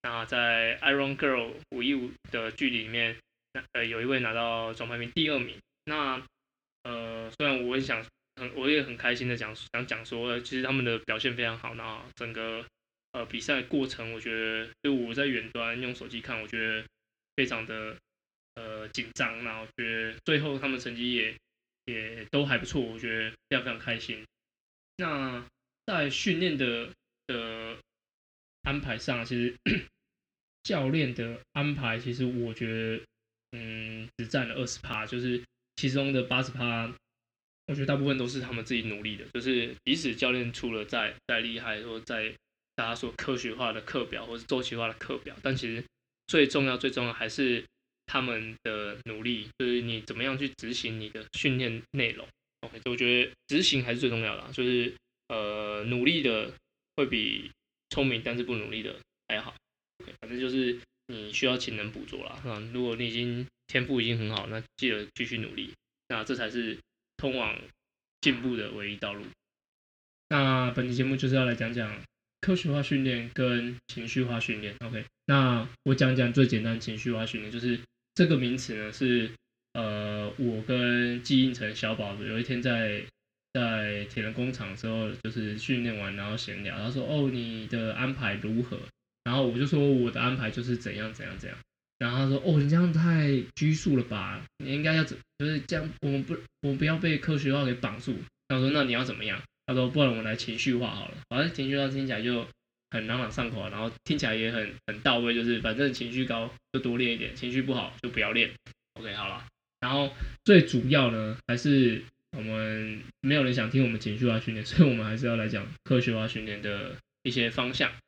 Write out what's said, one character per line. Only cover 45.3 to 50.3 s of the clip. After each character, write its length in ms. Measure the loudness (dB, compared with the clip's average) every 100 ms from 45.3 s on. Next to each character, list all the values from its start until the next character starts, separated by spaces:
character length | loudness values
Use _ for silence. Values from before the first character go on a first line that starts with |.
| -6
但 120 | -2
其 140 | 0 -2
实 160 | -6 -8 _ _ _ 2
最 200 | 6 6
重 180 | 6 2
要、 120 | 2
最 120 | 0
重 160 | 0 -4
要 60 |
还 160 | -2 -6
是 340 | 0 2 2 -2 _ _ _ -4
他 160 | -2
们 340 | -2 -4 -6 -8
的 340 | -6 -4 -6 -8
努 200 | -10 -6
力， 260 | -4 -4 -6 -2
就 80 | 2
是 160 | 2
你 180 | 0 -4
怎 140 | -6 -4
么 80 |
样 140 | -2